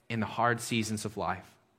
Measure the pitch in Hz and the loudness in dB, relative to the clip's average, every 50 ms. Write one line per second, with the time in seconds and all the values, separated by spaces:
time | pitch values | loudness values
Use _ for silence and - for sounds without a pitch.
0 | _ - 117 113 107 98 - - 113 120 117 117 120 - 123 113 107 104 107 104 | _ -4 -2 -2 -2 0 2 2 4 4 4 2 0 0 0 0 0 0 -2 -4
1 | - 107 - 98 87 85 92 90 - - - _ _ _ _ | -4 -4 -4 -2 -2 -2 -2 -4 -8 -14 -20 _ _ _ _